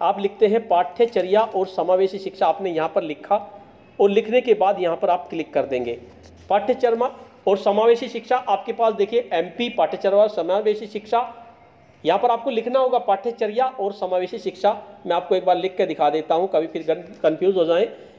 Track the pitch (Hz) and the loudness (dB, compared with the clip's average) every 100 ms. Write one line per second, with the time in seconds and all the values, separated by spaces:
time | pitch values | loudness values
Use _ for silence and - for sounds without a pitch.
0 | 170 202 196 - 208 226 220 175 180 - | -2 0 -2 0 2 2 2 0 0 0
1 | 233 196 180 208 220 190 190 - 170 185 | 0 0 2 2 2 -2 -4 -2 0 2
2 | 185 196 190 - 175 160 196 160 160 196 | 2 -2 -8 -2 0 0 -2 -2 -2 -2
3 | 160 147 - 208 - - - - - - | -4 -6 -2 -2 -2 -20 -20 -20 -8 2
4 | 202 202 214 240 240 208 190 190 175 165 | 2 2 2 2 4 4 4 2 -2 0
5 | 180 175 - 160 147 143 127 127 117 120 | 0 0 -2 -8 -4 -2 -2 -2 -4 -8
6 | - - - - - 202 208 247 240 226 | -12 -20 -20 -12 0 0 2 2 2 2
7 | 254 - - - - 196 202 202 233 233 | -2 -6 -20 -6 0 0 2 4 4 4
8 | 254 233 - 254 247 196 - 226 226 202 | 0 -8 -2 -2 0 -2 -2 0 0 0
9 | 196 233 - 170 175 - 240 - 156 - | 0 -2 -2 -4 -4 -4 -4 0 -2 0
10 | 196 202 214 208 165 196 214 208 214 214 | 2 4 2 0 -2 0 0 -2 -6 -12
11 | - 233 247 - - - - _ _ _ | -2 -2 -2 -10 -20 -20 -20 _ _ _
12 | 151 196 240 233 262 226 240 262 254 247 | 0 2 2 0 -2 -2 0 2 2 0
13 | 240 196 240 233 214 220 254 254 202 202 | 0 -2 -2 -4 -4 0 -2 -2 -6 -4
14 | 185 180 180 226 190 - 202 214 - - | -4 -2 -4 -6 -8 -2 0 0 -8 -10
15 | 180 170 - 185 185 175 185 - 175 156 | -4 -2 0 2 2 2 0 -2 -2 2
16 | 147 156 156 165 190 160 160 165 160 160 | 2 0 0 0 2 0 -2 -4 -4 -4
17 | 175 - 160 160 185 185 165 170 226 - | -6 -2 0 2 2 2 2 2 0 -4
18 | - | -20